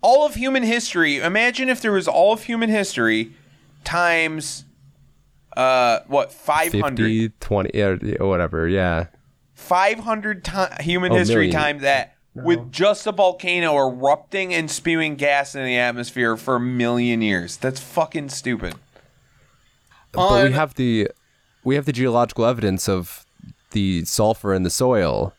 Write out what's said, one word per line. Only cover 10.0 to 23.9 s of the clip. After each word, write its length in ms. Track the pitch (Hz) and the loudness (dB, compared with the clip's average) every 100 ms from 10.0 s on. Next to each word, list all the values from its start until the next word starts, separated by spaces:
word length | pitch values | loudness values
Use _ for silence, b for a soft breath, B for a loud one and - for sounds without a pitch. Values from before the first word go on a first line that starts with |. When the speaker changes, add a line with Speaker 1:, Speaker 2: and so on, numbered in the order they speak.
| 220 220 214 196 | -4 -4 -4 -6
Speaker 1:
ti-, 380 | - 196 190 - | -6 -4 -4 -4
human 280 | 156 180 180 | -4 -2 2
Speaker 2:
Oh, 20 | 180 | 2
Speaker 1:
history 320 | 208 - - | 4 2 2
Speaker 2:
million. 60 | |
Speaker 1:
times 280 | 165 151 147 | 0 -2 0
that 320 | 139 139 - _ _ - | 0 0 -2 _ _ -6
Speaker 2:
No. 80 | |
Speaker 1:
with 260 | 160 170 - | 0 0 -2
just 360 | - 196 202 214 | 0 0 2 -4
a 60 | |
volcano 640 | 190 185 180 185 180 170 143 | 2 2 2 -4 0 2 2
erupting 760 | 135 123 135 151 - 196 185 | 2 0 0 0 -2 -6 -2
and 160 | 175 156 | -4 -4
spewing 460 | - 170 165 160 143 | -4 -2 0 -2 -2
gas 400 | 143 143 139 143 | 0 0 -2 -6
in 80 | |
the 140 | 131 123 | -2 0
atmosphere 580 | 123 123 120 - 120 110 | 0 -2 -8 -2 0 0
for 200 | - 127 | -2 -2
a 20 | |
million 640 | 123 123 120 120 120 117 | 0 0 0 2 2 2
years. 340 | 110 95 87 - | 2 0 -4 -6
That's 240 | 131 131 | -6 -6
fucking 480 | - - 160 160 143 | -6 -4 -2 -4 -10
stupid. 460 | 131 131 113 90 - _ - b b b b b b b b b b b | -8 -6 -6 -6 -10 _ -20 b b b b b b b b b b b
Speaker 2:
But 200 | - 185 | 0 4
we 80 | 202 185 | 6 4
Speaker 3:
On 40 | |
Speaker 2:
have 200 | 135 151 | 2 -2
the, 360 | - 123 113 101 - _ _ _ _ | 0 0 2 0 -4 _ _ _ _
we 120 | 123 139 | -2 0
have 100 | 139 | 0
the 60 | |
geological 520 | 120 127 117 120 - 117 | 0 2 2 0 2 0
evidence 440 | 117 104 92 - | 2 0 0 0
of 360 | 95 87 - _ _ - - _ | -2 -4 -14 _ _ -20 -20 _
the 320 | 110 98 | -2 0